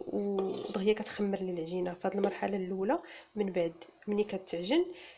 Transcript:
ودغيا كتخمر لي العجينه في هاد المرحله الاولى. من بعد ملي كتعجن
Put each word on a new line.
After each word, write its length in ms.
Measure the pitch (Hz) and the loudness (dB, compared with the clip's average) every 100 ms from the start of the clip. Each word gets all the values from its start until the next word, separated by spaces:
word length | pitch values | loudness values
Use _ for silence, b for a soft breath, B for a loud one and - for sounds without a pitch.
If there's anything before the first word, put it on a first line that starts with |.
| - | 0
ودغيا 840 | 202 202 196 190 - - 196 202 | -2 0 0 0 -2 -2 2 4
كتخمر 440 | 214 214 - 202 196 | 4 0 0 0 0
لي 140 | 185 | -2
العجينه 420 | 175 160 180 180 | -2 -2 0 -2
في 140 | 175 190 | 0 0
هاد 80 | 202 | 2
المرحله 420 | 202 190 196 196 | 0 0 -2 0
الاولى. 420 | 180 190 196 339 B B B 214 | -2 0 2 0 B B B -2
من 100 | 196 | 0
بعد 280 | 180 170 170 - - - | 2 0 -2 -18 -12 -2
ملي 160 | 208 | 0
كتعجن 600 | 208 190 - 170 180 320 359 B B | 0 -2 -4 -4 4 4 4 B B